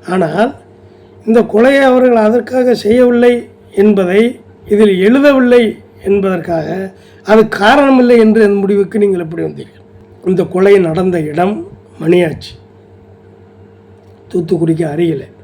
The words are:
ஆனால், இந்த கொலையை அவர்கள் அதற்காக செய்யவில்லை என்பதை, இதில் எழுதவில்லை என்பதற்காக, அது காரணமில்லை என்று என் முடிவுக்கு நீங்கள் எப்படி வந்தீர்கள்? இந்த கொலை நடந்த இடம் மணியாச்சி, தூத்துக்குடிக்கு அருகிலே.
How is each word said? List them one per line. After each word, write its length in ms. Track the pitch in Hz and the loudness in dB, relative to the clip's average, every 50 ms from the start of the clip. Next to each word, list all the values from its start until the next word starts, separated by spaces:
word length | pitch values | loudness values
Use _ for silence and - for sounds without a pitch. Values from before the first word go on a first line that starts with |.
| _ 170 180 | _ -6 -4
ஆனால், 380 | 190 180 156 156 185 220 262 - - - - - - - - - - - - - - - | -4 -4 -4 -2 -2 -2 -4 -4 -10 -20 -20 -20 -20 -20 -20 -20 -20 -20 -20 -20 -16 -4
இந்த 140 | 226 226 233 220 - - | 0 0 0 0 0 0
கொலையை 260 | 208 233 262 277 277 277 262 | 2 2 2 2 2 2 2
அவர்கள் 320 | 254 254 254 254 240 226 214 | 2 2 2 2 2 2 2
அதற்காக 500 | 214 220 247 220 - 247 254 247 254 240 - - | 2 0 0 -4 -4 -4 -2 0 0 0 -2 0
செய்யவில்லை 480 | 202 220 247 254 247 240 240 240 247 247 240 - - - - - - - - | 0 2 2 2 2 2 2 2 2 2 0 -4 -12 -20 -20 -20 -12 -2 0
என்பதை, 400 | 196 214 214 196 185 180 185 202 226 240 254 - - - - - - - 208 | 2 2 2 2 0 0 0 0 0 0 -2 -8 -20 -20 -20 -20 -6 -4 0
இதில் 200 | 202 214 208 196 185 190 208 | 2 2 2 2 2 2 2
எழுதவில்லை 540 | 247 277 277 294 277 262 254 247 240 247 233 208 - - - - _ - - 196 | 2 2 2 2 2 2 2 2 2 2 2 0 -4 -8 -18 -20 _ -12 -4 -2
என்பதற்காக, 580 | 202 202 196 196 185 175 160 180 170 165 151 156 165 190 190 190 - - - - - - - | -2 -2 0 -2 -4 -4 -6 -6 -6 -6 -6 -6 -8 -8 -10 -12 -14 -20 -20 -20 -20 -20 -4
அது 160 | - 208 226 214 220 - - | 0 2 2 2 0 -2 -2
காரணமில்லை 580 | 196 214 254 285 285 277 262 254 247 240 240 233 220 | 0 2 2 2 2 2 2 2 4 4 4 4 4
என்று 180 | 220 214 226 220 202 | 4 4 2 2 2
என் 120 | 202 202 | 0 0
முடிவுக்கு 420 | 196 190 208 202 196 - - 214 202 | -2 -2 0 -2 -2 -2 -2 -2 0
நீங்கள் 220 | 202 190 180 170 | 0 -2 -4 -6
எப்படி 180 | 160 170 165 160 156 | -10 -10 -8 -8 -8
வந்தீர்கள்? 360 | 147 139 131 - _ - - _ - - - _ - - - 180 | -10 -12 -18 -20 _ -20 -20 _ -20 -20 -20 _ -20 -10 -6 -4
இந்த 160 | 190 180 180 - - | -2 -2 -4 -4 -2
கொலை 220 | 185 190 202 202 196 180 165 | 0 2 4 4 2 2 0
நடந்த 300 | 156 175 185 185 180 170 156 151 | -2 -2 -2 -2 -2 -4 -6 -6
இடம் 260 | 147 156 175 190 214 330 339 392 - - - - - - 160 | -4 -2 -2 -2 -4 -6 -10 -14 -18 -20 -20 -20 -20 -10 -2
மணியாச்சி, 500 | 160 175 180 175 165 147 - - - - - - - - - - - - - - - - - - - - - - - - - - - - - - - - - _ - - _ - - | 0 0 2 0 -2 -4 -10 -16 -20 -20 -20 -20 -20 -20 -20 -20 -20 -20 -20 -20 -20 -20 -20 -20 -20 -20 -20 -20 -20 -20 -20 -20 -20 -20 -20 -20 -20 -20 -20 _ -20 -20 _ -20 -8
தூத்துக்குடிக்கு 580 | - 185 165 165 190 160 165 160 165 156 170 156 147 | -6 -6 -4 -4 -4 -2 -2 -4 -2 -4 -4 -6 -4
அருகிலே. 360 | 156 170 165 156 131 - - - _ | -4 -4 -4 -4 -6 -10 -16 -20 _